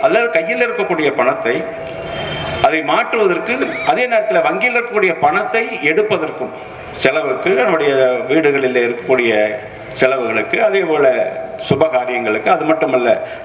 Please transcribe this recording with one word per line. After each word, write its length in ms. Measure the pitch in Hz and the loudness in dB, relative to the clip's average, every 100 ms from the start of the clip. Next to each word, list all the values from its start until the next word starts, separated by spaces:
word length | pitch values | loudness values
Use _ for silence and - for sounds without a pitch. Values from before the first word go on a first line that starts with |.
அல்லது 260 | - 226 233 | 2 2 2
கையில் 320 | 165 165 233 | 0 0 0
இருக்கக்கூடிய 460 | 240 202 185 165 147 | -2 -2 -2 0 0
பணத்தை, 420 | 135 127 - 117 123 - - - - - - - - - - | 2 0 0 -2 -2 -4 -8 -10 -10 -8 -8 -6 -6 -6 0
அதை 160 | 135 160 | 0 2
மாற்றுவதற்கு, 680 | 147 170 240 233 196 175 196 254 302 - - | 0 0 0 2 2 2 -2 -2 -2 -2 0
அதே 160 | 226 247 | 0 2
நேரத்தில் 400 | 226 214 214 214 | 2 2 2 0
வங்கியில் 280 | - 247 240 | 0 0 -2
இருக்கக்கூடிய 360 | 233 214 190 156 | -2 0 0 2
பணத்தை 440 | 143 185 - 226 233 - | 0 0 0 -2 -2 -2
எடுப்பதற்கும் 680 | 147 185 208 175 156 - - - - - - - | 0 2 2 0 -4 -6 -10 -10 -14 -14 -14 -2
செலவுக்கு, 480 | 135 151 143 127 175 233 | 0 2 0 -2 0 2
நம்முடைய 320 | 233 160 143 135 131 127 110 | 2 2 2 4 4 2 0
வீடுகளில் 520 | 156 151 139 131 123 | 2 4 2 2 2
இருக்கக்கூடிய 480 | 120 120 - 127 120 107 107 107 - - - | 0 0 0 2 2 2 0 -2 -10 -16 -14
செலவுகளுக்கு, 680 | - 131 131 117 - - - | 0 0 2 -2 -2 -2 0
அதே 200 | 220 196 | 2 2
போல 320 | 175 151 139 - - - - - - | 2 2 4 2 0 -4 -8 -6 -2
சுபகாரியங்களுக்கு, 840 | 139 107 127 127 123 113 107 107 175 | 2 2 2 -2 -2 -2 0 2 2
அது 100 | 156 | 2
மட்டுமல்ல, 520 | 160 143 131 120 107 - - | 0 2 2 2 2 0 -10